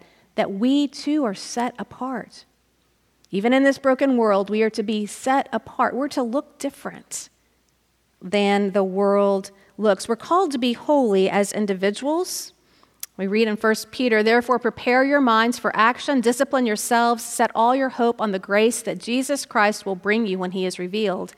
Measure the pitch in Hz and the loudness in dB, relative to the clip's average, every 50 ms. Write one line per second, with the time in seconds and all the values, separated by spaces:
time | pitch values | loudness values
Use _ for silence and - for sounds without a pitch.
0 | _ _ _ _ _ _ _ 220 - - 196 190 233 254 277 285 285 277 - - | _ _ _ _ _ _ _ -4 -4 -4 -2 -2 0 2 2 2 0 0 -4 -6
1 | - 285 294 302 277 214 190 - - - - 240 240 247 240 240 208 - - - | -4 -2 -2 0 0 -2 -4 -6 -10 -8 -6 -4 -4 -4 -6 -10 -14 -14 -12 -10
2 | 247 262 254 214 - - - - - _ _ _ _ _ _ _ _ _ _ _ | -8 -8 -8 -8 -10 -12 -18 -20 -20 _ _ _ _ _ _ _ _ _ _ _
3 | _ _ _ _ _ _ - 196 202 240 262 269 277 277 262 269 - 269 254 254 | _ _ _ _ _ _ -4 -2 2 2 4 4 4 2 2 2 0 0 2 2
4 | 285 277 254 240 226 214 196 196 196 196 208 214 220 220 214 233 208 208 220 208 | 2 2 2 2 2 2 2 2 0 0 0 0 0 0 -2 -4 -4 -2 -2 -4
5 | 208 196 - - - 262 269 277 - - - 226 - - - - 240 - - 240 | -4 -6 -8 -6 -2 0 0 0 0 -2 -4 -6 -6 -6 -2 -2 0 0 0 -2
6 | 285 285 - 294 247 226 233 294 294 - _ - - 277 - - - - 170 - | -6 -4 -4 -4 -4 -2 -4 -4 -6 -8 _ -10 -10 -10 -10 -10 -14 -14 -14 -16
7 | - - - - - - _ _ _ _ _ _ _ _ _ _ _ _ _ _ | -16 -14 -14 -14 -14 -16 _ _ _ _ _ _ _ _ _ _ _ _ _ _
8 | _ _ _ _ - 180 208 208 202 202 202 202 202 196 190 202 190 190 185 196 | _ _ _ _ -8 -2 0 2 2 2 2 2 2 2 2 0 0 0 0 0
9 | 202 196 202 202 202 202 196 196 196 - - _ _ _ _ - 208 214 190 190 | 2 4 4 4 4 2 2 0 -2 -8 -16 _ _ _ _ 0 2 2 2 2
10 | - - 233 226 - - 330 370 392 311 277 247 254 247 233 - - - 294 285 | 0 -4 -6 -4 -2 0 2 2 2 0 0 -2 -2 -2 -2 -2 0 2 2 4
11 | 254 214 196 190 190 - - 202 202 - - 208 214 202 196 185 196 202 208 - | 4 4 4 2 2 2 2 0 0 0 -2 -2 -2 -2 -2 0 -2 -2 -2 -2
12 | 254 285 311 339 359 359 - - - - - _ _ _ _ _ _ _ _ _ | -4 -2 -2 -2 -2 -4 -8 -10 -12 -14 -18 _ _ _ _ _ _ _ _ _
13 | - - _ - 190 196 202 220 226 214 208 214 - 220 220 - - - - - | -18 -14 _ -6 -4 -2 0 0 0 0 0 0 0 0 0 0 -4 -8 -4 -2
14 | 254 240 220 214 214 220 233 240 240 - 247 - - 220 - - - 247 247 262 | 0 2 2 2 4 4 2 2 2 2 0 0 0 -4 -4 -4 0 2 2 2
15 | 269 277 285 285 269 240 220 220 226 240 233 - - 208 - 196 214 233 254 - | 4 4 4 4 4 4 4 4 2 2 0 -2 -4 -2 2 2 2 2 2 0
16 | - 302 285 254 214 233 247 247 269 269 294 262 247 220 214 208 - - 240 233 | -2 -2 0 2 2 2 0 0 0 0 0 0 0 0 -2 -2 -2 0 2 2
17 | 233 233 240 226 - - - - 233 208 - - 226 240 262 277 269 254 - - | 2 2 0 -2 -6 -6 -2 0 0 0 2 2 2 2 2 2 0 -2 -2 0
18 | 233 233 233 240 220 214 190 190 - - 202 208 220 240 233 - - 202 165 185 | 0 0 0 0 -2 -4 -4 -4 -2 0 2 4 4 2 2 -2 -6 -8 -8 -8
19 | - 226 240 262 262 - 285 269 - - - 233 208 208 214 - - 196 190 180 | -6 -4 -2 -2 -2 -2 -4 -6 -6 -2 0 2 2 2 2 -2 -4 -6 -6 -4
20 | - 196 214 233 233 196 185 185 180 180 180 190 185 180 - - 180 180 196 214 | -2 0 0 0 0 -2 -2 -4 -4 -4 -4 -4 -4 -4 -4 -6 -8 -6 -4 -2
21 | 220 196 180 196 180 175 - | -2 -2 -2 -4 -6 -10 -14